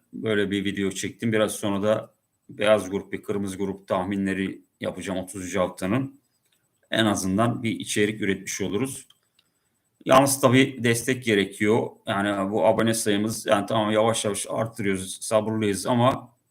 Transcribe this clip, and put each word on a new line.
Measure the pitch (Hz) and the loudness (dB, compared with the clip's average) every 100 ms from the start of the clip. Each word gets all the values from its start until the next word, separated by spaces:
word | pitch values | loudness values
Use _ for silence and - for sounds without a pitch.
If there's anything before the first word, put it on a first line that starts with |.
| _ | _
böyle | - 110 104 98 | -8 -2 0 0
bir | 101 | -2
video | 98 98 98 | -2 -2 -4
çektim. | - 98 - 117 | -4 -8 -6 -2
Biraz | 107 104 | 0 0
sonra | - 107 101 | -2 -4 -2
da | 104 110 - _ _ _ - | 0 0 -4 _ _ _ -20
beyaz | 117 104 107 92 | -2 2 2 2
grup | 98 - | -6 -6
ve | 92 | -10
kırmızı | - 101 98 95 | -6 -4 -4 -4
grup | 98 95 - | -6 -6 -4
tahminleri | 98 90 101 98 95 95 - - _ | -4 -2 -2 -2 -2 -4 -6 -16 _
yapacağım | 95 87 90 92 | -8 -8 -6 -6
otuzuncu | 92 101 90 95 | -8 -10 -6 -2
haftanın. | 90 - 92 120 135 - _ _ _ _ _ _ _ | -2 -2 -2 -2 -2 -8 _ _ _ _ _ _ _
En | - 110 | 0 2
azından | 90 92 98 117 120 | 2 0 2 2 0
bir | 113 | -2
içerik | - 95 110 104 107 | -4 -4 0 2 2
üretmiş | 104 95 98 - | -2 -2 -4 -6
oluruz. | 92 101 135 - - _ _ _ _ _ _ _ _ _ | -4 -2 -4 -6 -16 _ _ _ _ _ _ _ _ _
Yalnız | - 135 139 - | 6 6 6 4
tabii | 131 131 135 127 | 6 6 4 2
destek | 117 117 - 123 | 0 0 0 -2
gerekiyor. | 113 101 95 - 104 117 - - - | 2 2 2 0 2 2 0 -6 -6
Yani | 98 101 101 98 | -2 -2 -2 -2
bu | 104 92 | 2 2
abone | 110 113 | 4 2
sayımız, | 110 110 101 110 110 - | 0 0 0 -2 -4 0
yani | 101 98 | 0 2
tamam | 117 107 | 0 2
yavaş | 107 113 110 | 2 2 2
yavaş | 107 98 - | -2 -4 -4
arttırıyoruz, | 110 117 - 101 95 92 - | -4 -4 -4 -2 -2 -4 -10
sabırlıyız | - 110 107 110 107 95 135 | -2 0 0 0 0 -2 0
ama | 123 123 131 - _ _ | 2 2 2 -6 _ _